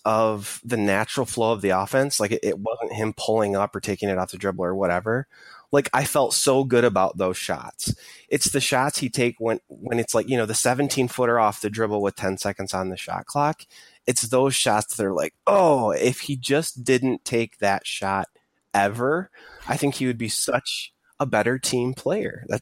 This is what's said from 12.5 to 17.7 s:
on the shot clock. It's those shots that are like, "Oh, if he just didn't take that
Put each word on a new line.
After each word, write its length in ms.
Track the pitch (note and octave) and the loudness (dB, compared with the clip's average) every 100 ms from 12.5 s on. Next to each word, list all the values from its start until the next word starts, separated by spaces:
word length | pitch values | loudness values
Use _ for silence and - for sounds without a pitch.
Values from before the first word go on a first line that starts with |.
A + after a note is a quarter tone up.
| G2 F#2+ | -4 -4
on 160 | F#2+ F#2+ | -4 -4
the 60 | F#2 | -6
shot 300 | - F#2 - | -8 -8 -4
clock. 400 | C#3+ D3 - - - - _ - | -2 0 -2 -10 -20 -20 _ -4
It's 140 | B2 | -2
those 340 | A#2 B2+ C3+ - | 0 2 2 2
shots 400 | B2 G#2+ - - | 2 2 0 -2
that 100 | G2 | -2
are 80 | |
like, 200 | E2+ D#2+ - - | 0 -4 -2 2
"Oh, 460 | G3+ E3+ C3+ G#2+ | 4 6 4 2
if 300 | D2+ A#2+ - | 2 2 0
he 160 | - C3 | -4 -4
just 480 | B2+ C#3+ E3 C3 A#2+ | 0 0 0 -4 2
didn't 400 | B2+ C3 A#2 - | 2 2 -2 -2
take 320 | A#2 A2+ - | -2 -2 0
that 280 | G2+ | 0